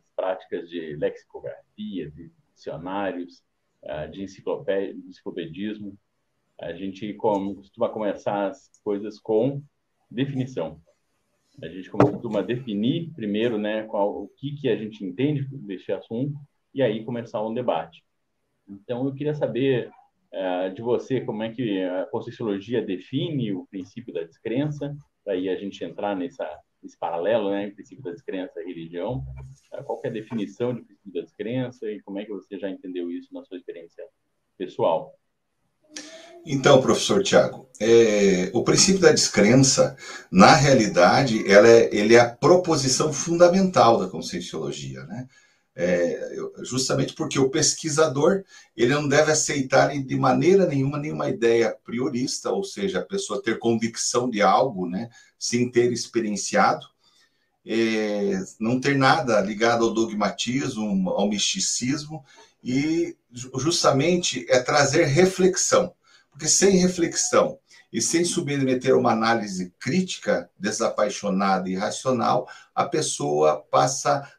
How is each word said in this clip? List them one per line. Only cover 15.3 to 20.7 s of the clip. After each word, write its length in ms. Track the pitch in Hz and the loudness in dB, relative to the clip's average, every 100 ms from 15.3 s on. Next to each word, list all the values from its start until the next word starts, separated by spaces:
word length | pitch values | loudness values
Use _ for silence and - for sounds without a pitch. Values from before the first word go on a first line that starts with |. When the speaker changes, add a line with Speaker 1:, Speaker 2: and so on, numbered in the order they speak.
| 143 135 | -2 -6
Speaker 1:
deste 400 | 135 101 92 - | -10 -12 -12 -8
assunto, 480 | 95 - 113 143 147 - _ _ | -8 -6 -8 -6 -8 -16 _ _
e 80 | 139 | -2
aí 220 | 120 110 | -2 -2
começar 420 | 110 120 113 113 110 | -8 -10 -8 -8 -6
um 80 | |
debate. 480 | 120 113 80 82 - _ _ _ _ _ _ _ | -6 -4 -4 -4 -16 _ _ _ _ _ _ _
Então, 400 | 101 - 120 135 | -20 -10 -6 -6
eu 80 | |
queria 220 | 135 147 147 | -4 -6 -4
saber, 560 | 135 113 135 120 - - _ _ _ | -4 0 0 0 -2 -14 _ _ _
eh, 380 | 92 92 90 | -6 -4 -2
de 120 | 95 | -4